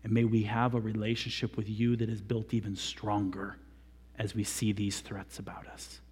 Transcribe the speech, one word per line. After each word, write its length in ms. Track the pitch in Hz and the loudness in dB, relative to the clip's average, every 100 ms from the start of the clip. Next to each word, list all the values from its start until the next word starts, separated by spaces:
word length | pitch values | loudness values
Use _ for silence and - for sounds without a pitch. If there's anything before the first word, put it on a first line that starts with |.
And 80 | 113 | 4
may 120 | 113 | 6
we 200 | 117 110 | 6 4
have 300 | 104 113 123 | 2 2 4
a 60 | 120 | 2
relationship 760 | 110 107 107 117 120 - 120 | 0 0 0 0 -2 -2 -2
with 140 | - 104 | -2 -4
you 260 | 107 120 120 | 2 4 4
that 120 | 113 | 0
is 120 | 110 | -2
built 340 | 98 117 107 | -2 -2 2
even 200 | 113 104 | 0 0
stronger 800 | 95 - - 107 104 95 95 90 - - - - - - - | -4 -6 -4 0 2 2 -2 -6 -8 -18 -20 -20 -20 -20 -4
as 160 | 107 | -2
we 100 | 107 | 0
see 280 | 101 - 110 | -2 2 2
these 280 | 101 101 - | 4 0 -2
threats 380 | - 101 98 - | -6 -10 -8 -12
about 300 | 95 92 - | -10 -12 -14
us. 340 | - - - - | -14 -16 -16 -20